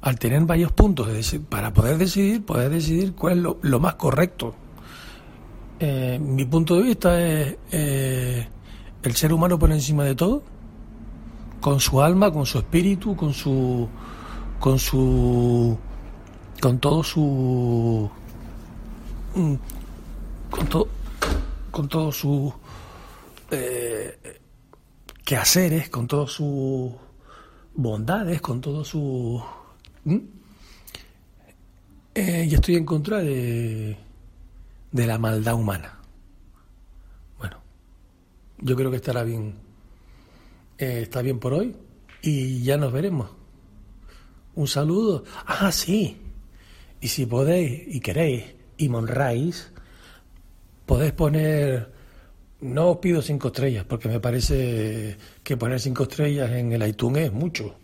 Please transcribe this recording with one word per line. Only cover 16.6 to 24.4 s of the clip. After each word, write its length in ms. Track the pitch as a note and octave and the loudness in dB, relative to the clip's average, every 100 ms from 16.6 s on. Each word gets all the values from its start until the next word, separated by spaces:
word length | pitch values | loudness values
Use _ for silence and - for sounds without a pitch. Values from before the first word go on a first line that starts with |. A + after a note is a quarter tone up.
con 180 | C3 B2 | 2 4
todo 240 | C#3+ D#3 | 4 4
su, 1080 | D#3 E3 D3 C#3 C3 B2+ A#2+ A#2 A#2 A2+ G#2 - - - - - - - - - - - - F#3 | 2 2 2 4 2 2 4 4 4 2 0 -6 -16 -14 -14 -14 -14 -14 -14 -12 -10 -10 -6 0
mm, 180 | D#3+ C3+ - - - - - - - - - | 2 0 -4 -12 -12 -16 -14 -12 -10 -10 -8
con 160 | - - | -4 0
to-, 220 | E3 - - - - - - - - - | 0 0 -4 -10 -6 -2 -2 -2 -6 -8
con 180 | - C#3 | -4 -2
todo 220 | D#3+ D#3 | 0 -2
su, 420 | C#3 C#3+ C#3+ C3 - - - - - - - - - - | -2 0 0 0 -6 -16 -18 -18 -20 -20 -20 -20 -20 -6
eh, 880 | C#3+ B2+ B2 A#2+ A2+ G2+ - - - | -4 -4 -4 -4 -6 -8 -12 -20 -20